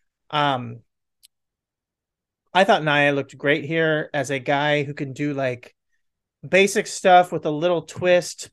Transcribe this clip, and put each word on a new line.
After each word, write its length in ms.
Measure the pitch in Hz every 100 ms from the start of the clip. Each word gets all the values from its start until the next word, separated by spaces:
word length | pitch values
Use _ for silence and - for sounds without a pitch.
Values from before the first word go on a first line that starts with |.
| _ _ _
Um, 480 | 151 147 127 120 117 _ _ _ _ _ _ _ _ _ _ _ _ _ _ _ _ _
I 100 | 180
thought 180 | 196 190
Naya 300 | 151 143 143
looked 240 | 139 135 131
great 280 | 143 156
here 440 | 135 165 160 151 160
as 160 | 147 131
a 80 | 139
guy 460 | 127 139 147 147
who 100 | 147
can 180 | 147 139
do, 220 | 131 147
like, 400 | 139 131 123 - _ _ _ _ _ _ _ 143
basic 380 | 185 196 214 180
stuff 440 | - 190 180 180
with 140 | 160
a 60 | 165
little 320 | 151 175 170
twist, 640 | 165 - 180 175 170 - -